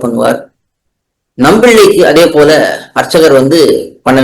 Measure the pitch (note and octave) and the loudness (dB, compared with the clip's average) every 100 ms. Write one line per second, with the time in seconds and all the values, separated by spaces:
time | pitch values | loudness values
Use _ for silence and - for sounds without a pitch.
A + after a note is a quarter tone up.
0 | A#2+ A#2 A#2+ B2 - _ _ _ _ _ | -4 -4 -4 -6 -10 _ _ _ _ _
1 | _ _ _ - C3+ A3 A#3+ A3 G3 - | _ _ _ -4 0 2 2 4 2 2
2 | F3 D3+ E3+ D3+ D3 D3+ G2 C#2+ - - | 0 2 0 2 2 0 -2 -6 -10 -8
3 | B2 E3+ D#3 C3+ C3+ E3 C3+ - - - | -4 0 2 2 0 0 0 -2 -6 -10
4 | B2 C3+ | -4 0